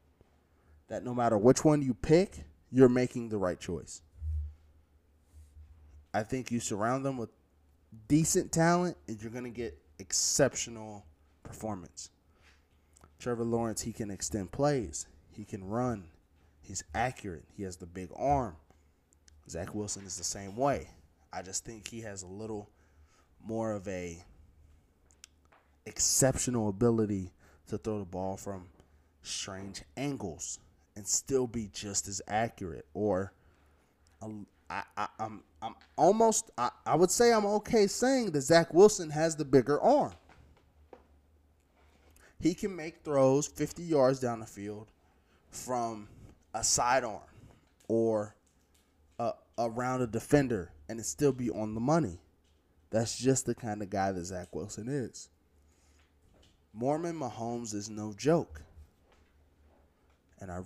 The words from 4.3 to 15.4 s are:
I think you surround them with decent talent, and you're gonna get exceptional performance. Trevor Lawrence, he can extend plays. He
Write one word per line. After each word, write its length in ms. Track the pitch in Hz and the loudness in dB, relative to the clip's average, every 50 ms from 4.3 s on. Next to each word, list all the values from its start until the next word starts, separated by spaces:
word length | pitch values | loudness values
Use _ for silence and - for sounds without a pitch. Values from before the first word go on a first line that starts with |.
| - - - - - - _ - _ _ _ _ _ _ _ _ _ _ _ _ - - - - - - - - - - - - - - - _ - | -4 -4 -6 -8 -12 -18 _ -20 _ _ _ _ _ _ _ _ _ _ _ _ -20 -20 -20 -20 -20 -20 -20 -20 -20 -20 -20 -20 -20 -20 -12 _ -6
I 100 | 107 110 | -6 -4
think 280 | - 135 131 120 - | -4 -4 -6 -4 -4
you 80 | 120 117 | -4 -4
surround 460 | - - 117 95 107 117 131 135 135 | -2 -4 -2 -2 0 0 0 0 -2
them 120 | 139 131 | -2 -4
with 120 | 123 113 - _ _ _ _ _ _ _ _ _ _ _ _ - 110 - | -4 -6 -8 _ _ _ _ _ _ _ _ _ _ _ _ -20 -12 -2
decent 440 | - 147 160 165 - - 185 - - | 2 2 4 4 4 2 0 0 0
talent, 460 | - 165 165 170 175 175 180 175 - - - | 2 4 4 4 4 4 2 0 -4 -8 -10
and 140 | - 113 104 | -12 -10 -10
you're 100 | 110 113 | -10 -10
gonna 180 | 117 127 123 123 | -10 -10 -10 -10
get 280 | 104 117 117 110 73 - _ _ _ - | -8 -8 -8 -8 -10 -14 _ _ _ -18
exceptional 1080 | - - - - - - - - 139 120 - - - 120 117 110 110 107 104 101 - - - _ _ _ _ _ - | -8 -4 -2 0 0 2 2 4 2 2 2 -2 -8 -8 -10 -12 -12 -14 -14 -16 -18 -20 -20 _ _ _ _ _ -20
performance. 640 | - - - - 107 104 90 85 - _ - - - _ _ _ _ _ _ _ - _ _ _ _ _ _ _ _ _ _ - - _ - | -18 -12 -8 -6 -6 -6 -6 -10 -14 _ -18 -18 -18 _ _ _ _ _ _ _ -20 _ _ _ _ _ _ _ _ _ _ -20 -20 _ -8
Trevor 240 | - 123 120 113 117 | -6 -4 -4 -2 -2
Lawrence, 380 | 117 117 117 117 113 104 - | 0 0 0 0 -2 -4 -6
he 100 | - 117 | -6 -6
can 180 | 104 - 110 101 | -6 -6 -8 -8
extend 420 | 98 - - - - 104 92 85 - | -8 -8 -6 -4 -4 -4 -6 -4 -2
plays. 520 | - 139 147 147 131 101 - - - - - - - _ - | 0 0 0 0 0 -2 -6 -8 -10 -12 -14 -18 -20 _ -20
He 120 | - - | -18 -18